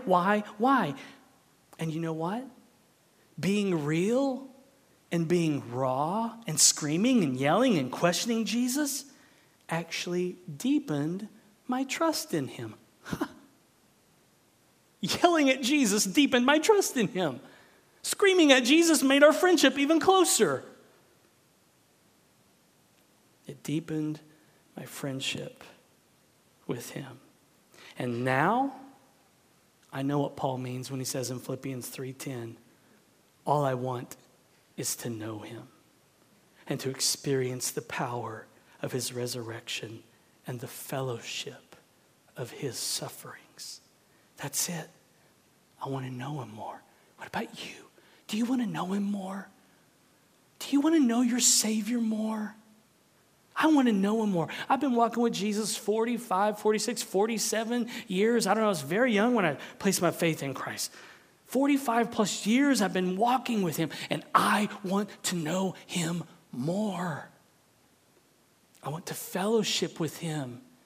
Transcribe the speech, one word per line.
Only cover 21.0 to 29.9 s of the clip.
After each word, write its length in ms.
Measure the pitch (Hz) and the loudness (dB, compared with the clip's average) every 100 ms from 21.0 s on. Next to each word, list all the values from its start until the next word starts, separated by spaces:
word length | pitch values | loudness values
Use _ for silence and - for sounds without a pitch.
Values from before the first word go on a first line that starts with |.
| _ _ _ _ _ _ _ _ _ _ _ _ _ _ _ _ _ _ _ _ _ _ _ _ - | _ _ _ _ _ _ _ _ _ _ _ _ _ _ _ _ _ _ _ _ _ _ _ _ -18
It 160 | 139 | -14
deepened 580 | - 151 160 156 156 151 - _ _ _ _ - | -6 -6 -4 -4 -4 -6 -12 _ _ _ _ -16
my 100 | 127 | -16
friendship 800 | - 143 131 - - - - - - _ _ _ _ _ _ _ _ - | -10 -8 -6 -6 -6 -10 -14 -20 -20 _ _ _ _ _ _ _ _ -10
with 240 | 120 - | -10 -10
him. 300 | 147 131 - - _ _ _ _ - - - | -12 -12 -16 -20 _ _ _ _ -20 -16 -8
And 260 | 123 117 | -6 -2
now 560 | 127 131 165 240 269 - - - _ _ _ _ _ _ _ _ _ | 0 2 2 2 -2 -6 -18 -20 _ _ _ _ _ _ _ _ _